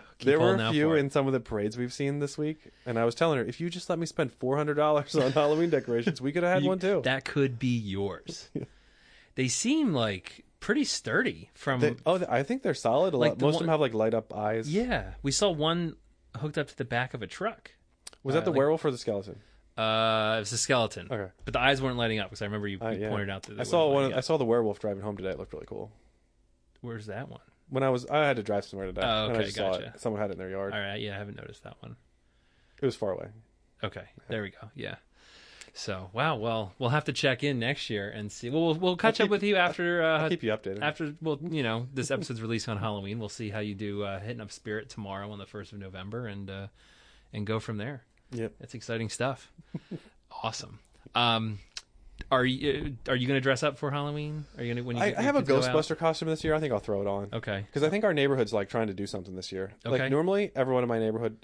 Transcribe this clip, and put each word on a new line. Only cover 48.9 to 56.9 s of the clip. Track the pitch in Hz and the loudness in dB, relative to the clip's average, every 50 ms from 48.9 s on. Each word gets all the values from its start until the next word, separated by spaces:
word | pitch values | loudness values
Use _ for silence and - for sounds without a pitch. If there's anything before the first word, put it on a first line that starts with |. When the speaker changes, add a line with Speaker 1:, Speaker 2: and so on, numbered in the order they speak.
| 117 113 113 107 | -4 -4 -4 -4
Speaker 1:
stuff. | - - 120 135 131 - - - _ - - _ - 160 - - | -4 -2 -2 -2 -2 -6 -10 -18 _ -20 -16 _ -12 -12 -12 -12
Speaker 2:
<laughs> | 196 - - - _ _ _ _ - - - | -12 -12 -12 -16 _ _ _ _ -10 -8 -6
Speaker 1:
Awesome. | 113 113 - - - - 113 - _ _ _ - - - | -6 -6 -6 -10 -14 -16 -20 -20 _ _ _ -16 -4 0
Um, | 120 120 120 113 113 110 110 107 98 - - _ - - _ _ - - - - - - - | 2 4 4 4 2 2 -2 -4 -8 -12 -16 _ -18 -20 _ _ -20 -20 -18 -16 -16 -2 2
are | - 131 127 | 2 4 4
you, | 127 127 135 151 147 135 147 151 147 139 117 - - | 4 2 2 0 0 0 0 -2 -6 -8 -6 -2 -2
are | 135 | 0
you | 123 123 | 0 2
gonna | 123 139 135 | 2 2 2
dress | 127 135 135 123 - | 4 4 2 4 2
up | 151 135 - | 0 -2 -2
for | - 147 | -4 -4
Halloween? | 135 143 143 147 147 151 151 151 151 151 147 - - | -2 -2 -4 -4 -4 -4 -6 -6 -6 -8 -10 -10 -10
Are | - 120 | -8 -6
you | 120 - | -4 -4
gonna, | 123 120 | -4 -4
when | 123 120 | -2 -2
you | 120 120 | 0 0
Speaker 2:
I, | 127 | 0
Speaker 1:
get | - - | 2 2
Speaker 2:
I | 226 | 2
Speaker 1:
your | |
Speaker 2:
have | 277 285 | 2 4
a | 285 | 4
Speaker 1:
kids | - 135 | 4 4
go | 135 135 | 4 4
out? | 127 | 4
Speaker 2:
Ghostbuster | 127 127 151 156 - 160 156 | 4 4 2 2 2 0 0
costume | 165 160 160 - 165 160 | 2 0 0 0 0 -2
this | 160 156 - | -2 0 0
year. | 160 151 | 0 0
I | 156 | 2
think | 156 147 120 | 2 0 0
I'll | 104 | -2
throw | 101 - | 0 0